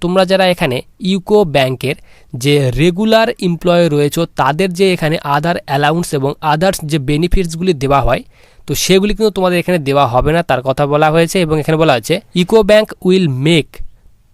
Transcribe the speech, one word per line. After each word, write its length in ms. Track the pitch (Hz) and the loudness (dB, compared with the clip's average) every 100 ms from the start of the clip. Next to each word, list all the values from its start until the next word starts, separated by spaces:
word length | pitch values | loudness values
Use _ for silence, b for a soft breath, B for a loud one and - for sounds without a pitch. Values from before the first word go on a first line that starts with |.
তোমরা 240 | 175 185 | -2 0
যারা 220 | 185 190 185 | 0 2 0
এখানে 360 | 175 156 123 - - | 0 -2 -4 -8 -8
ইউকো 460 | 185 190 - 208 | -4 -4 0 2
ব্যাংকের 500 | 175 139 131 127 131 165 b b b | 2 0 0 -2 -6 -8 b b b
যে 360 | 127 139 147 131 | -4 0 2 2
রেগুলার 580 | 120 170 175 220 220 226 - | 2 0 0 2 2 0 -2
এমপ্লয়ি 480 | 185 165 175 175 170 | -4 -2 0 2 2
রয়েছে, 380 | 147 147 165 170 - | 0 0 -2 -6 -2
তাদের 360 | 135 151 190 | 0 0 -2
যে 200 | 175 190 | 0 0
এখানে 240 | 175 156 156 147 143 | 0 -2 -4 -2 -2
other 180 | 165 180 - 143 | -2 -4 -4 0
allowance 380 | 147 165 170 | 0 0 -2
এবং 200 | 143 135 151 156 | -2 -4 -4 -2
others 220 | 151 190 185 | 0 0 -2
যে 140 | 151 156 | -4 -4
বেনিফিটসগুলি 760 | 131 147 175 190 170 160 185 | -2 -2 2 0 0 -4 -2
দেওয়া 260 | 143 135 139 | -2 0 2
হয়, 220 | 120 131 - b b b - | 2 -2 -4 b b b -6
তো 80 | |
সেগুলি 400 | 139 - 190 208 | -4 2 2 2
কিন্তু 160 | 202 214 | 0 -2
তোমাদের 280 | 196 185 175 | 0 0 0
এখানে 200 | 165 180 | -2 -2
দেওয়া 280 | 135 139 135 | 0 0 2
হবে 260 | 123 139 | 2 0
না, 100 | 170 | 0
তার 200 | 170 127 | 0 -2
কথা 240 | 131 131 143 | -2 -2 0
বলা 240 | 147 156 | 2 2
হয়েছে। 300 | 160 165 190 | 2 0 0
এবং 200 | 160 156 | 0 -2
এখানে 160 | 147 160 | 0 0
বলা 160 | 160 | 2
হয়েছে, 280 | 120 110 170 - | 0 0 -6 -4
"ইউকো 280 | 175 180 220 | -2 2 2
ব্যাংক 260 | 202 214 214 - 185 | 4 2 2 -4 0
will 200 | 190 170 127 147 | 2 0 0 0
make 260 | 170 - - - - - _ _ | 0 0 -10 -12 -12 -20 _ _